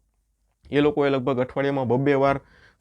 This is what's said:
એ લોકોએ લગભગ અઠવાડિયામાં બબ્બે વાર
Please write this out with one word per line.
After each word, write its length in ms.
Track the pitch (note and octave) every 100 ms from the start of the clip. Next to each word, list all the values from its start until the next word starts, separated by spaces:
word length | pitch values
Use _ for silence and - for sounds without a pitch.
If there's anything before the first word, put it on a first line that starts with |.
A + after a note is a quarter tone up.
| _ _ _ _ _ _ -
એ 80 | C#3
લોકોએ 300 | D3 D3 C#3
લગભગ 300 | C3+ B2+ B2
અઠવાડિયામાં 480 | B2+ - C#3 C#3 B2
બબ્બે 260 | B2 C#3
વાર 280 | C#3 C#3 C#3 _ _ - _